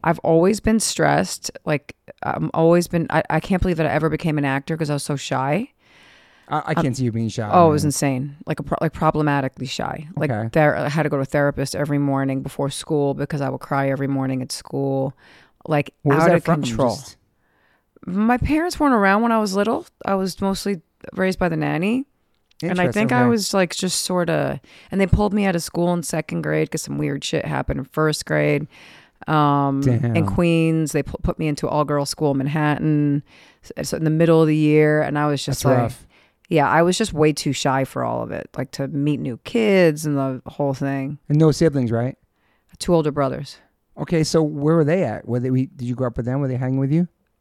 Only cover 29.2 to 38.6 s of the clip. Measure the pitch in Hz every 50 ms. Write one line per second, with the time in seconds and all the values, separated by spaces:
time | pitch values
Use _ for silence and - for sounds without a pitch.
29.2 | - - 156 151 147 143 143 143 139 139 139 139 139 135 120 117 - 117 113 123
30.2 | 104 98 95 175 175 170 165 165 160 160 160 160 156 143 - 147 135 - - -
31.2 | - 180 - - 160 151 143 - - - - 147 147 139 147 143 143 - - -
32.2 | 156 143 135 135 131 143 147 156 151 147 147 - - 156 151 147 147 143 143 147
33.2 | - _ - - - - _ _ - - - - 139 - - - 160 151 156 160
34.2 | 170 165 160 160 160 156 156 156 151 151 151 151 151 151 151 151 147 135 147 147
35.2 | 147 151 143 135 - 143 131 - - 131 127 123 120 110 - - - _ _ _
36.2 | _ _ _ _ _ - 165 151 139 123 135 160 170 180 180 - 220 - - 151
37.2 | 156 156 147 - - 147 131 - - 139 131 135 135 - - 135 123 117 120 120
38.2 | 117 113 - - - - - -